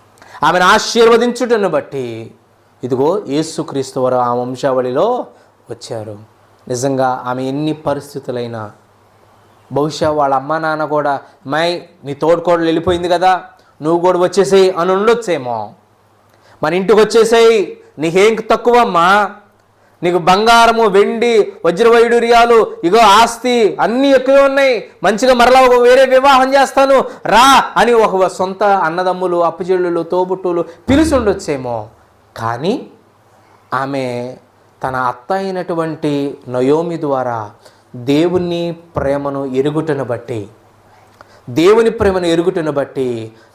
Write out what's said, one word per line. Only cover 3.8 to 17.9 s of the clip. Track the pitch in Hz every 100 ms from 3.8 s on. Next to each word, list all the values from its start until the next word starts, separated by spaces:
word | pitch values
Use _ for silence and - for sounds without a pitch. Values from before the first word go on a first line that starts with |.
| - 135
వారు | 127
ఆ | 127 120
వంశావళిలో | 120 123 127 139 127 127 127 208 247 - - _ _ -
వచ్చారు. | 113 - 117 107 104 107 _ _ _ -
నిజంగా | 123 139 131 131 127
ఆమె | 123 127
ఎన్ని | 131 139 156
పరిస్థితులైనా, | 151 151 143 135 139 - 120 120 117 107 - _ _ _ _ _ _ _ _ -
బహుశా | 135 151 147 156
వాళ్ళ | 151 139
అమ్మా | 135 139 160
నాన్న | 160 156
కూడా, | 151 151 143 135 - _ 131
"మై, | 147 170 175 - _
నీ | 135
తోడుకోడలు | 135 156 170 175 170
వెళ్ళిపోయింది | 165 160 180 175 175
కదా, | 175 185 180 - _ _ -
నువ్వు | 147 170
కూడా | 180 175
వచ్చేసేయ్" | 175 196 185 190 190 175
అని | 180
ఉండొచ్చేమో. | 190 220 233 226 156 123 113 107 - _ _ _ _ _ _ _ _
"మన | 151
ఇంటికి | 175 190 208
వచ్చేసేయ్, | 208 226 220 233 226 226 160 - _